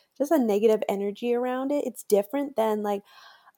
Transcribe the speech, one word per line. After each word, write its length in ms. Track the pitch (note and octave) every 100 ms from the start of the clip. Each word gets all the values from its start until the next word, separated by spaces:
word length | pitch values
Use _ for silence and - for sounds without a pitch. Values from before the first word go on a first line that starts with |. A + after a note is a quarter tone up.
| _ -
just 120 | C#4+
a 80 | E4
negative 460 | A3+ G3+ A3 G#3+ -
energy 440 | G3 G3+ G#3 A#3+
around 380 | A#3+ B3+ B3+ C4+
it. 140 | D4 B3+
It's 180 | -
different 520 | - G3+ G3+ C#4+ C#4+ -
than, 260 | A3 G#3+
like, 180 | G#3 G3+ - - - - _